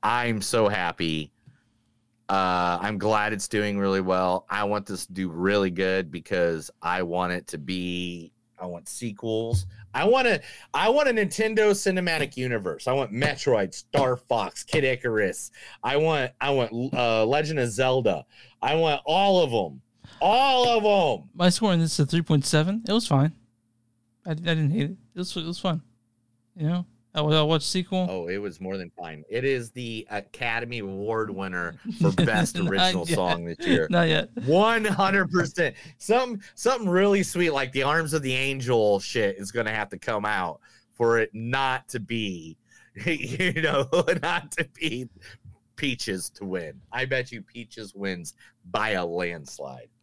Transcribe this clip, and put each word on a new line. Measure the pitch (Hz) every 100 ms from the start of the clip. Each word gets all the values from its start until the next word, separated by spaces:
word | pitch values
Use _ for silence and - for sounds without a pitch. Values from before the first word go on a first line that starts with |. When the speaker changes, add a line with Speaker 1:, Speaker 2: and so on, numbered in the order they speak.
Speaker 1:
I'm | 110 120 120 110
so | 98 117 107
happy. | 104 87 80 82 78 76 _ - _ _ _ _ _ _ _ -
Uh, | 95 92 90 90 87
I'm | 98 104
glad | 101 110 104
it's | 107 -
doing | 107 104 101
really | 98 95
well. | 92 92 92 92 _
I | 101
want | 101 104 101
this | 92 -
to |
do | 92 92
really | 80 92 101 95
good | 87 95 95 85
because | 85 - 95 85 82 78 _
I | 85 90
want | 87 87 90
it | 90 -
to | 82
be, | 71 92 90 90 90 87 82 _ _ _
I | 90
want | 87 -
sequels. | - 120 101 113 110 113 117 - - -
I | 127 175
want | 262 247
a, | 175 - - -
I | 139 196
want | 277 285
a |
Nintendo | 233 196 - 220 220 214
Cinematic | 202 - 185 180 160 139 131
Universe. | 127 117 92 73 -
I |
want | 135 135
Metroid, | 110 147 135 - 117 95
Star | - - 143 131 123
Fox, | _ 120 98 -
Kid | - 160 135
Icarus. | 123 123 110 98 - - - - -
I | 120 139
want, | 160 151 123 _
I | 139
want, | 139 113 117 131
uh, | 123 120 113 110
Legend | 143 151 156
of | 120
Zelda. | 101 131 131 113 82 - - - _
I | 127 156
want | 165 147 -
all | 170 196 185
of | 156
'em. | 117 87 67 _ _ - -
All | 175 233 269 254 247 233
of | 214 202 160 101
'em. | - -
Speaker 2:
My | 180
score | 175 214
on | 175
this | 160
is | -
a | 143
three | 165
point | 165 151 135
seven. | 156 160 214 226
It |
was | 214 233
fine. | 139 147 - _ _ _ _ _ _ _ _ -
I, |
I | 156
didn't | 170 160 151
hate | 190 143
it. | 190 _
It | -
was, | 180 175
it | 165
was | 175
fun. | 190 170 - _ _ _ _ _ _ -
You | 156
know, | 175 180 _ _
I, | -
I | 151 156
watched | 151 160 -
sequel. | 185 180 185 185
Speaker 1:
Oh, | 92 85
it | 98
was | 101 85
more | 95 95
than | 87 -
fine. | 85 78 78
It | 113
is | 135 131 117
the | 123 120 110 -
Academy | 104 101 - 120 117 120 120
Award | 98 95 104 110 107
winner | 95 95 90 85 82 -
Speaker 2:
<laughs> | -
Speaker 1:
for | 165
Best | - 175 - - -
Speaker 2:
Not | 175
Speaker 1:
Original | 190 - - -
Speaker 2:
yet. | 165
Speaker 1:
Song | 90 87 85
this | 85 -
year. | 269 -
Speaker 2:
Not | 175 165
yet. | 156 - - 123
Speaker 1:
One | 170 214 226 214
hundred | 190 196 196 180
percent. | 180 170 - 156 - - -
Something, | - 233 254 214 - -
something | 233 254 208
really | 180 202 196
sweet, | 185 175 175
like | 139 131
the | 131
Arms | 135 156 156
of | 156
the | 135
Angel | 127 135 135 123 120 107 98
shit, | - 120 101 98
is | 98
gonna | 117 110
have | 110 101
to | 92
come | - 107 104
out | 104 87 76 _ _ _
for | _ 120 117
it | 110
not | 110 113 131 135 127 -
to | 123
be, | 101 117 107 90 80 78 _ _
<laughs> | _ - 101
you | 156 - - 185 165
know, | 156 139 131
<laughs> | 170 170 175
not | 165 170 -
to | - 151 -
be | 160 120 127 - - - - - _ -
Peaches | 143 120 - 95 82
to | - 101
win. | 92 80 - -
I | 120 131
bet | 131 123
you | 117
Peaches | 98 120 113 - 104
wins | 98 98 92 82 - - _ 90
by | 107 110
a | 95 87
landslide. | 85 87 85 69 - 69 64 60 _